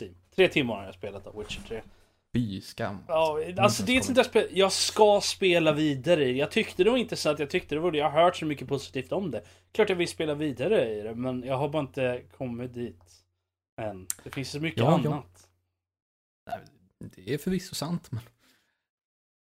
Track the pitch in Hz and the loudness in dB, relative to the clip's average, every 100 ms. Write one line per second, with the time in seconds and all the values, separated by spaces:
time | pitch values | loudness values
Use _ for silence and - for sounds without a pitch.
0 | 98 - _ - 180 165 123 101 95 - | -14 -16 _ 2 4 2 0 -4 -10 -12
1 | 101 98 95 104 107 - - 110 - - | -12 -12 -14 -12 -12 -12 -10 -12 -14 -20
2 | _ _ _ 120 113 95 - - 104 101 | _ _ _ -4 -2 -6 -10 -8 -6 -8
3 | - 160 160 151 170 185 202 220 196 254 | -2 0 2 0 -4 4 4 4 2 2
4 | 262 254 240 220 - 180 190 - - - | 4 4 4 4 2 4 2 2 2 6
5 | 214 202 - - 190 170 156 151 156 135 | 6 6 2 0 2 4 4 2 0 0
6 | 127 170 127 127 147 226 208 - 196 254 | 2 2 2 0 0 0 0 2 4 2
7 | 208 165 156 151 143 185 - 147 175 151 | 0 -2 -2 0 -2 -4 -4 -2 0 2
8 | 151 147 180 175 156 139 131 135 - 135 | 2 6 4 4 -4 -4 -4 -6 -4 -8
9 | - 170 190 107 - _ _ - 208 180 | -4 -4 -4 -6 -10 _ _ 0 2 0
10 | 170 - 160 147 151 117 156 214 117 107 | -2 -2 -4 -2 -4 -2 0 2 0 -2
11 | 107 113 127 127 123 131 143 151 135 139 | -6 -6 -4 -4 -4 -2 -2 -2 -4 -2
12 | 127 123 - - 131 117 127 120 120 - | -2 -4 -10 -10 -8 -8 -8 -8 -10 -10
13 | _ _ _ _ _ _ _ - 107 95 | _ _ _ _ _ _ _ -10 -8 -6
14 | 90 - - 143 127 147 160 120 123 170 | -8 -8 -8 -8 -8 -6 -4 2 4 4
15 | 147 143 - - _ _ _ _ _ _ | 2 -4 -8 -20 _ _ _ _ _ _
16 | _ _ _ _ - - - _ _ - | _ _ _ _ -12 -12 -12 _ _ -18
17 | 110 - 92 151 185 185 185 - 147 175 | -18 -12 -6 -4 -2 -4 -4 -8 -6 -6
18 | - 113 - _ _ _ _ _ _ _ | -6 -12 -12 _ _ _ _ _ _ _
19 | _ _ _ _ _ | _ _ _ _ _